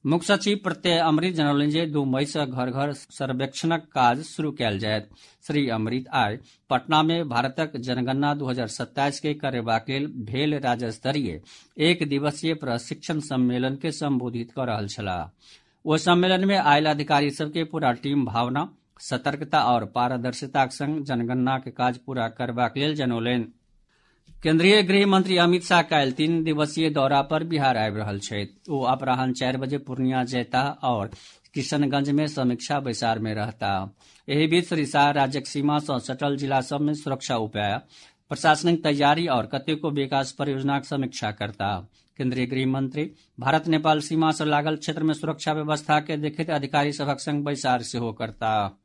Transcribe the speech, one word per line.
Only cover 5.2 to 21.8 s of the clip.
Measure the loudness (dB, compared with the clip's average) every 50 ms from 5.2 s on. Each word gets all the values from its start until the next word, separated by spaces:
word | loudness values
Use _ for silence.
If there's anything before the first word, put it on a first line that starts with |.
| -20 -20 _ _ _
श्री | -2 0 0 0 0
अमृत | 0 -2 -2 -2 -2 -4 -6 -2
आइ | 0 0 0 0 -2 -6 -12 _ _ _ _ _
पटना | -2 -2 0 2 2 4
में | 4 4 2 0 -2 0
भारतक | 0 0 0 0 -2 -2 -4 -4 -4 -8
जनगणना | -4 -4 -2 -2 0 -2 0 0 0 0 0
दू | -2 -2
हजार | -4 -2 -4 -4 -6
सत्ताईस | -6 -8 -8 -6 _ -2 -2 -2 -2 -2
के | -4 -4 -4
करेबाक | -2 -4 -4 -4 -2 0 0 0 0 0 -2
लेल | -4 -4 -4 -4 -6 -10 -8
भेल | -4 -2 0 0 0 0
राज्य | 0 0 0 0 0 -2 -6
स्तरीय | -6 -4 -4 -2 -2 0 -2 -2 -6 -8 -14 -18 -20 -20 -20 _ _ 2
एक | 2 2 4 2 0 0
दिवसीय | 0 0 0 -2 -2 -2 -4 -4 -4
प्रशिक्षण | -2 -2 -4 -4 -4 -4 -8 -12 -10 -6 -4 -4 -4
सम्मेलन | -4 -2 0 0 2 2 2 0 -2 -2 -4
के | -4 -6 -6
संबोधित | -4 -4 -2 0 0 0 -2 -4 -6 -6 -8 -6
कऽ | _ -4 -2
रहल | -2 -2 -2 -4 -6
छलाह। | -6 -6 -6 -4 -4 -4 -6 -8 _ _ _ -20 -20 _ _ _ _ _ _
ओ | 0 0 2
सम्मेलन | 4 4 4 4 6 4 4 2 4
में | 2 2
आयल | 4 6 6 6 6 6
अधिकारी | 2 0 0 0 2 2 2 2 0
सभ | -2 -4 -6 -4
के | -4 -4 -4
पूरा | -4 -4 0 0 0
टीम | 0 0 -2 0 0 0 0
भावना, | 0 0 0 0 0 -2 -4 -4 -4 -8 _ _ _ _ _
सतर्कता | -8 -6 -6 -4 -4 -4 -4 -4 -6 0 2 2
आओर | 4 4 2 2 0 -2 -2
पारदर्शिताक | -2 0 0 -2 -2 -4 -4 -6 -6 -10 -2 0 0 0 0
संग | 0 -6 -4 -4 -4 -4 -4
जनगणनाक | -4 -2 -2 -2 -2 0 0 0 0 0 -2 -4 -10
काज | -6 -2